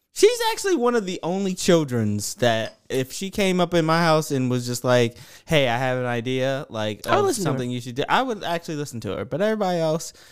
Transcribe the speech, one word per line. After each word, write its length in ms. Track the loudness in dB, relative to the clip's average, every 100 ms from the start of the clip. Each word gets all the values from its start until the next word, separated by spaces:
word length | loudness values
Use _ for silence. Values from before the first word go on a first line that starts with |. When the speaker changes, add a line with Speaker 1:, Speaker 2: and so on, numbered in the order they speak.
| _
Speaker 1:
She's 260 | 4 4 4 -2
actually 240 | -2 0 0
one 180 | 2
of 120 | 0 -2
the 120 | -6
only 300 | -4 -2 -4
children's 800 | -2 4 4 4 0 0 -2 -4 0
that 400 | 0 0 -2 _ -4
if 240 | -4 -4
she 180 | -6 -6
came 300 | 0 0 2
up 140 | 2
in 100 | 2
my 140 | 2 2
house 300 | 4 2 2
and 180 | 0 0
was 160 | 0
just 200 | -2 -2
like, 320 | 4 4 4 -2 -20 -16
"Hey, 240 | 0 2 2
I 80 | 0
have 220 | 0 -2
an 80 | -2
idea, 600 | -2 -2 -2 -2 -2 -6
like, 360 | -4 -4 -4 0
Speaker 2:
I 100 | 2
would 40 |
Speaker 1:
of 40 | 2
Speaker 2:
listen 180 | 0
to 60 | -2
her. 40 |
Speaker 1:
something 160 | -2 -4
you 80 | -6
should 160 | -6 -6
do," 80 | 0
I 140 | 2
would 220 | 0 -4
actually 320 | -4 -6 -6 -8
listen 240 | -8 -8
to 160 | -6 -6
her. 80 |
But 180 | -4 -2
everybody 380 | -2 0 0 0
else, 320 | 0 -2 -6 -16 -20